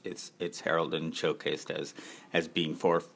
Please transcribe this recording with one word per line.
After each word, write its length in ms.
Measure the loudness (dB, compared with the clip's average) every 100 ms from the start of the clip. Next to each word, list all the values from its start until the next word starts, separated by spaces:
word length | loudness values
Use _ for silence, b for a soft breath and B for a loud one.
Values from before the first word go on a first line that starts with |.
it's, 300 | -8 -8 -8 -4
it's 200 | -4 -2
heralded 400 | 2 2 2 0
and 100 | -2
showcased 580 | 0 0 0 -2 -2 -4
as, 240 | -6 -6 -10 B B B
as 160 | 0 0
being 260 | 0 0
for-, 280 | 2 4 4 2